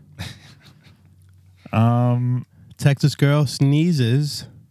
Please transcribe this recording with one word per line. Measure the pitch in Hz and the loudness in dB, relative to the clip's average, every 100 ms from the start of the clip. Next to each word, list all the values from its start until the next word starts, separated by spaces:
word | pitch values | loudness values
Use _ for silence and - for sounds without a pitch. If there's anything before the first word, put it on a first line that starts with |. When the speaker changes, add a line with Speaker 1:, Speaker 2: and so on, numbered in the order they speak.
| - - | -20 -16
Speaker 1:
<laughs> | - - - - - - - _ _ _ - _ _ _ - | -16 -16 -20 -20 -20 -20 -20 _ _ _ -20 _ _ _ -6
Um, | 104 117 120 123 123 123 123 - _ - - | 0 2 2 0 0 -2 -4 -8 _ -20 -2
Speaker 2:
Texas | 143 139 143 - | 0 2 0 2
girl | 143 147 139 | 2 2 0
sneezes | - 139 147 170 156 117 131 147 - - - - | 0 0 2 2 0 0 0 -2 -8 -14 -20 -20